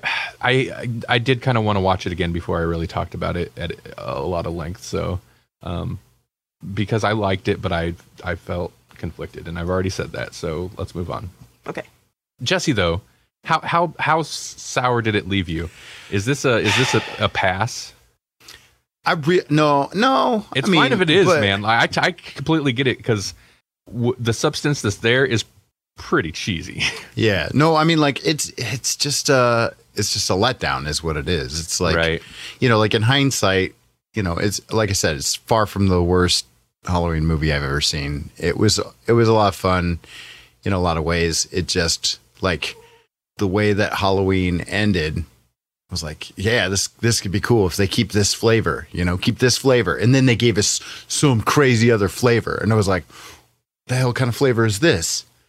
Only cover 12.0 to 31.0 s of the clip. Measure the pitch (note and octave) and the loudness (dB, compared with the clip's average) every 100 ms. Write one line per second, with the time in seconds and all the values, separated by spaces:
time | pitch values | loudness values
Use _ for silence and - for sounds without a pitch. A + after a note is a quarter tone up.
12 | _ _ _ _ B2+ F3+ - A2 F2 E2+ | _ _ _ _ -2 -2 0 0 0 -2
13 | - _ _ _ - D#3+ - E3+ E3+ - | -6 _ _ _ -2 -2 0 0 0 -2
14 | C#3+ D#3+ D3+ - - - - - B2 A#2+ | 0 0 -2 -8 -12 -14 -8 -2 0 2
15 | A2 G#2 F#2 G2 F#2 D#2+ E2+ - - - | 2 0 0 -2 -2 -4 -8 -12 -20 -20
16 | - G2 G#2 C#3+ C#3 A2+ G2 G#2 C3 A2+ | -6 -4 -2 0 2 2 2 0 2 0
17 | - - G#2 - G2 F#2 A2+ - - - | -2 -2 -2 0 0 0 -4 -6 -14 -20
18 | _ _ _ _ - - _ _ _ _ | _ _ _ _ -20 -20 _ _ _ _
19 | - F3 C#3+ F3+ - D3+ D3+ C#3+ C#3 F3+ | -2 0 2 2 2 2 4 2 0 0
20 | B3+ C4 B3+ A3 - C3 G3+ E3 D3 F#3+ | 2 2 2 0 -2 -4 2 4 4 4
21 | F3 E3+ E3+ D3+ G2+ G2+ G#2 A#2 E3 - | 4 6 6 4 2 2 2 2 2 2
22 | E3 F3 - - C#3 D#3+ C#3+ A#2 C3+ - | -2 -2 -12 -8 0 0 2 0 0 0
23 | - A2 F#2+ - _ _ _ _ - A#2 | -2 -2 -4 -12 _ _ _ _ -12 -2
24 | A#2+ - A#2 A2 D#3 - D3 D3 G#2+ G2 | -2 0 -2 0 0 0 -2 0 -2 0
25 | A2+ B2+ C#3 A2+ - _ _ _ _ - | 2 4 2 0 -4 _ _ _ _ -20
26 | - E3+ E2 - - E2 - - - - | -2 0 0 -6 -4 -4 -6 -6 -6 -6
27 | - - G#2+ F#2+ D2+ B2+ D#3 D#3 D#3 E3 | -10 -2 0 2 0 2 4 4 2 2
28 | D3 B2+ D#3 D3+ - - A2+ A#2 - - | 0 0 -2 -2 -6 -8 -8 -6 -6 -4
29 | D3 C3+ - C3+ B2 A#2 A#2 - _ - | -4 -2 2 4 4 2 0 -4 _ -6
30 | G2+ G#2 - F#2+ A#2 B2 D2+ C2+ C#2+ D2+ | -4 -2 0 0 0 0 -4 -4 -4 -4